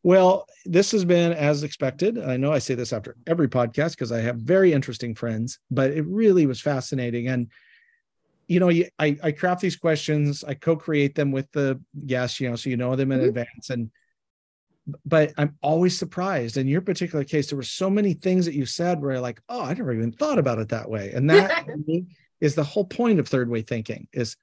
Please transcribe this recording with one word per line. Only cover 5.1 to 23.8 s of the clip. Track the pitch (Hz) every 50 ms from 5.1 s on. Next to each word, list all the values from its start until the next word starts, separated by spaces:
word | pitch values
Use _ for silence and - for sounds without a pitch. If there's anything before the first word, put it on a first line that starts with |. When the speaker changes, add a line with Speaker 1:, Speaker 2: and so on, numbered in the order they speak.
| 110
Speaker 1:
friends, | - - 117 110 110 117 127 - _ _ _
but | 131 131 135 135
it | 147 156 151
really | 165 190 214 226 214 185 180 156
was | 135 123 113
fascinating. | - 147 143 131 - - 147 131 123 120 117 120 120 127
And, | 131 127 120 113 _ _ _ _ _ _ _ _ _ _ _ _ _ _ _ _ _ _ _
you | - 175 180
know, | 185 180
y-, | 170 170 165 - _ -
I, | 156 151 143 147
I | - 156
craft | 147 - - 180 180 180
these | - 180 -
questions, | - - 165 156 147 - - 151 151 147 143 143 - -
I | 147 139
co-create | - - 165 165 156 - - 156 147 143 143 143
them | 160 143 139
with | 135 135 135 _
the | - 151 139 135 135 135 - _ - 147 143
guests, | 135 127 123 127 120 - -
you | 135 123
know, | 117
so | 117 - 131
you | 127
know | 117 123 123 131
them | 131 139 135
in | 135 131
Speaker 2:
Mm-hmm. | 127 127
Speaker 1:
advance. | 113 123 117 - _ 117 - -
And, | 127 120 113 110 _ _ _ _ _ _ _ _ _ _ _ _ _ _ _ _ _ _ _ - 143 - _
but | 139 165 156 151 147 -
I'm | - 147 147 147 _
always | - 147 160 165 180 180 180 -
surprised. | 180 - - 180 180 196 190 143 120 113 110
In | 139 131
your | 135 143 185
particular | 185 208 175 - 180 175 - 151 139
case, | 147 - 151 139 -
there | 143 139
were |
so | 123 - - - 185 190
many | 196 208 208 196 170
things | - - 190 185 185 180
that | 170 135
you | 147 131
said | 117 - - 170 175 180 156
where | 143 139
you're | 135 127
like, | 123 123 117 _ _ -
"Oh, | 240 247
I | - 131 170
never | 254 226 135
even | 120 110 113 117
thought | 117 - 294 302 277 214
about | 143 131 117 113
it | 110 110
that | 120 110 113 110
way." | 110 107 98 98
And | - 127 135 151
that | 170 202 190 190
Speaker 2:
<laughs> | - 339 -
Speaker 1:
to | - - - 151
me | 156 160 175 185 - - _ _ _ _ _
is | - 147 143
the | 160 147
whole | 143 - 214 196
point | 190 - - 240 233 214 160
of | 131 -
third | - 127 123 117
way | 120 113
thinking | 107 - 123 113